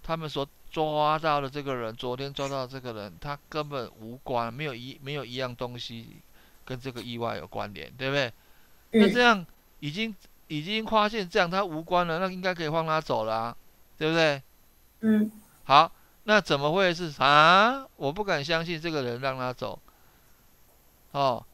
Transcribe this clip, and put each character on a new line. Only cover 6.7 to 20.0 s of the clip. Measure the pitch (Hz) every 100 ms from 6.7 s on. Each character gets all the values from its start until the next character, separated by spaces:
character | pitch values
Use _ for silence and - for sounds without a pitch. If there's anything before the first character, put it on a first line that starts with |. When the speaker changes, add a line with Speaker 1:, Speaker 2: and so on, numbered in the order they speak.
| 127
Speaker 1:
这 | 131
个 | 120
意 | 120 117
外 | 117 107
有 | -
关 | 110 104
联， | 95 71 123
对 | 131
不 | 143
对？ | 123 - _ - - - _
Speaker 2:
嗯。 | 226
Speaker 1:
那 | 202
这 | 233
样 | 240 208 165 _ _ -
已 | 147
经， | 165 226 202 - - _
已 | 151
经 | 160 220 214
发 | 214 208
现 | 220 180
这 | 214
样 | 175
他 | 190
无 | 202 156
关 | 165 180 175
了， | 165
那 | 190
应 | 185
该 | 185
可 | 175
以 | 156
放 | 165 160
他 | 156
走 | 156 117
了 | 110
啊， | 110 117 - - _ _ -
对 | 156
不 | 165
对？ | 156 139 _ _ _ _ _ _
Speaker 2:
嗯。 | 220 214 214 - - _
Speaker 1:
好， | - 139 170 - _ _
那 | - 214
怎 | 170 143
么 | 147
会 | 180 185
是， | 165 175 139
啊？ | 135 147 156 190 220 269 269 _
我 | 143
不 | 170
敢 | 202 160
相 | 143 165 170
信 | 165
这 | 165
个 | 151
人 | 123 120
让 | 135 131
他 | 127
走。 | 123 107 - _ _